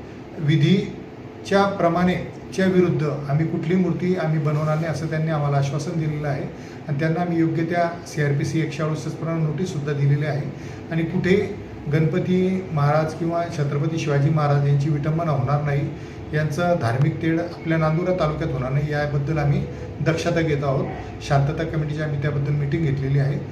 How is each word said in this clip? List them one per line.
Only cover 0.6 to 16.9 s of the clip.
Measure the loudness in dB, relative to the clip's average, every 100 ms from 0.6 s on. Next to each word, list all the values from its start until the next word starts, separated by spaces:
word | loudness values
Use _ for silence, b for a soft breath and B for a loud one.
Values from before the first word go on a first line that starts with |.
| 6 4 2 -8 -14 -16 -16 -14 2 4
प्रमाणे | 4 4 2 4 2 2 -4 -10 -8
च्या | 0 4
विरुद्ध | 6 4 2 0 -2 0
आम्ही | 0 2
कुठली | 0 2
मूर्ती | 2 2 2 0 0
आम्ही | 2 0
बनवणार | 2 0 0
नाही, | 0 0
असं | -2 -2
त्यांनी | -2 0
आम्हाला | 0 2 2
आश्वासन | 0 -2 -4 -2
दिलेलं | -2 -2 -4
आहे. | -4 -6 B B B -6
आणि | -2
त्यांना | 0 0
आम्ही | 0 2
योग्य | 2 2
त्या | 0 2 0 -2 -8
सीआरपीसी | -2 0 0 0 0
एकशे | -2 -2
अडुसष्ट | -2 -2 -6 -6
प्रमाणे | -4 -2
नोटीससुद्धा | -2 -2 -4 -4 -4
दिलेली | 0 2 2 0
आहे. | -2 -6 B B B -6
आणि | -2
कुठे | 0 0 4 2 2 -6 -12 -10 -2
गणपती | 2 2 0 2 2 2 0 -2
महाराज | 0 2 4 2
किंवा | -2 -2 0 -2 -2
छत्रपती | -2 0 0 0
शिवाजी | 0 2 4
महाराज | 4 4 4 4
यांची | 2 2
विटंबना | 0 0 0 0
होणार | 0 2 0
नाही, | 0 0 -2 B B B -6
यांचा | -2 -2 0 2
धार्मिक | 2 2